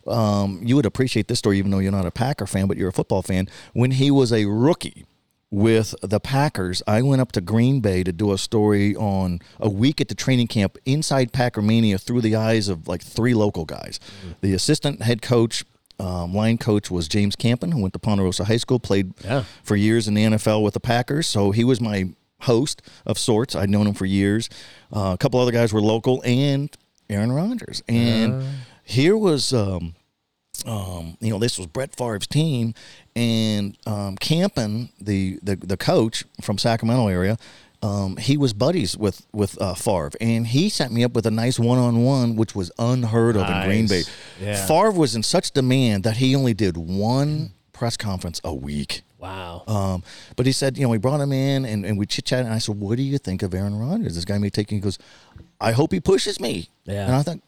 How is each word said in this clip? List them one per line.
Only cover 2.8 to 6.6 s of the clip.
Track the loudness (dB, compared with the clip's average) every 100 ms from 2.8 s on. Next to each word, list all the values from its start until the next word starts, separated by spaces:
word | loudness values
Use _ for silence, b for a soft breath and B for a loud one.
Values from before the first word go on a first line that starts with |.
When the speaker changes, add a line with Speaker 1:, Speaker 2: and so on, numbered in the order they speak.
| -2
Speaker 1:
a |
football | -2 0 -2
fan. | 0 -2 -2 B B
When | 0 0
he | 4 4
was | 4 4
a | 2 2
rookie | 2 2 2 -4 -12 -20 _ _ _ _
with | 2 4 4 2 -6
the | -2 -2
Packers, | 0 0 0 0